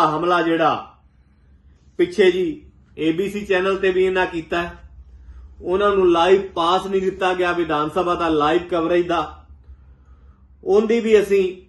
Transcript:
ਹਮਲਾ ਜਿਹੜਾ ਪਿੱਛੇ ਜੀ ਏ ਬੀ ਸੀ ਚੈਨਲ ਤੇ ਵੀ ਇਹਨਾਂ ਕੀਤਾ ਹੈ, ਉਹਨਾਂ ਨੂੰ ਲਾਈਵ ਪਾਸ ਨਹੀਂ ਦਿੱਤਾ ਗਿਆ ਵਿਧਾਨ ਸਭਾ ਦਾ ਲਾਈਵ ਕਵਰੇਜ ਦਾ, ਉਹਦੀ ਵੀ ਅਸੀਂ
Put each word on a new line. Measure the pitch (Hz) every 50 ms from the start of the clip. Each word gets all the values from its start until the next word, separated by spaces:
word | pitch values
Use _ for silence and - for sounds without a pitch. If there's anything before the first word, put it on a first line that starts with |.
| 165
ਹਮਲਾ | 156 151 156 175 175 180 170
ਜਿਹੜਾ | 160 165 165 160 160 151 123 - - - - _ _ _ _ _ _ _ _ _ _ _ - _ _ - _ _ _ _ _ -
ਪਿੱਛੇ | 175 175 - 214 190 180
ਜੀ | 175 185 180 165 147 - - - - _ _ _ _
ਏ | 143 151 165
ਬੀ | 160 170 202 202
ਸੀ | 202 202 202
ਚੈਨਲ | - 190 180 190 190 190
ਤੇ | 185 196 190
ਵੀ | 180 185 185
ਇਹਨਾਂ | 185 185 185 180
ਕੀਤਾ | 175 175 170 160 - 180 170
ਹੈ, | 175 170 - - - - - - - - - - - - - - - - - -
ਉਹਨਾਂ | - 170 180 196 202 202
ਨੂੰ | 196 196 185 175
ਲਾਈਵ | 170 170 165 180 190 196 202 - -
ਪਾਸ | 175 165 170 185 185 190
ਨਹੀਂ | 190 196 190
ਦਿੱਤਾ | 185 190 - - 196 180 185
ਗਿਆ | 180 180 175 175
ਵਿਧਾਨ | 175 170 156 156 147 151 156
ਸਭਾ | - 190 180 175 175
ਦਾ | 170 175 165
ਲਾਈਵ | 160 151 147 156 165 175 175 -
ਕਵਰੇਜ | 180 165 160 170 175 175 175
ਦਾ, | 165 175 165 143 - - - - - - - - - - - - - - _ _ - - - - - - _ _ _ _ _ -
ਉਹਦੀ | - 190 214 226 214 233 233
ਵੀ | 208 226 220 202
ਅਸੀਂ | - - 202 196 185 180 - - -